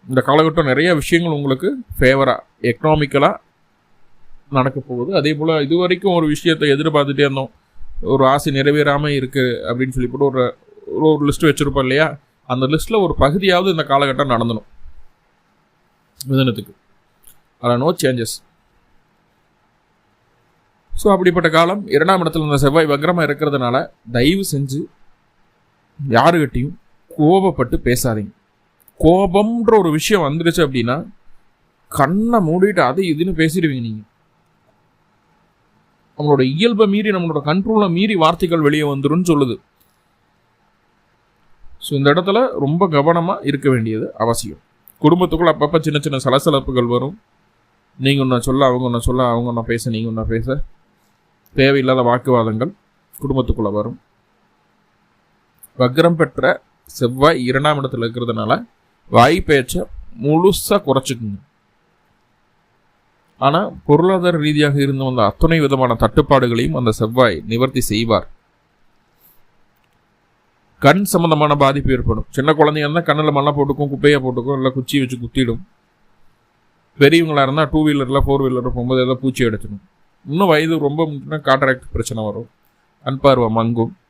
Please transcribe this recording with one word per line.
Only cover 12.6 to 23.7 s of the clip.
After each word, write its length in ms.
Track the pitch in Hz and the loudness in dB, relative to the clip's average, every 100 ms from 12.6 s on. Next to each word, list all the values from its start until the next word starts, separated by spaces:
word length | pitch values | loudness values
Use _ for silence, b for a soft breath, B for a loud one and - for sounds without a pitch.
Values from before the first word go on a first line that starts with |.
| 131 | 0
லிஸ்ட்ல 360 | 156 - 220 | -2 0 0
ஒரு 140 | 175 - | 0 0
பகுதியாவது 560 | 135 175 190 180 190 | 0 2 2 2 0
இந்த 120 | 160 | -2
காலகட்டம் 460 | 151 139 143 131 139 | 0 0 0 -2 0
நடந்தணும் 400 | 117 117 110 - - - - - _ _ _ _ _ _ _ _ _ _ _ 131 | 0 -2 -6 -10 -20 -18 -18 -20 _ _ _ _ _ _ _ _ _ _ _ -4
மிதுனத்துக்கு. 440 | 135 131 98 95 - _ _ _ _ - _ _ _ | 0 0 -2 -10 -20 _ _ _ _ -20 _ _ _
அதுல 320 | 120 120 147 | -2 0 0
no 40 | 170 | 0
changes. 400 | 139 123 113 - _ _ _ _ _ _ _ _ _ _ _ _ _ _ _ _ _ _ _ _ _ _ _ _ _ | -2 -2 -6 -10 _ _ _ _ _ _ _ _ _ _ _ _ _ _ _ _ _ _ _ _ _ _ _ _ _
So, 180 | - 214 | -2 2
அப்படிப்பட்ட 380 | 190 180 175 165 | 4 2 2 2
காலம். 380 | 160 170 208 196 | 2 2 0 -2
இரண்டாம் 360 | 143 165 190 | 0 2 2
இடத்துல 200 | 165 165 | 0 -2
இந்த 140 | 151 143 | -2 2
செவ்வாய் 280 | 139 151 156 | 4 4 2
வக்ரமா 440 | 143 156 175 147 | 0 0 0 -2
இருக்கிறதுனால 600 | 143 151 139 123 | -2 -2 -2 -2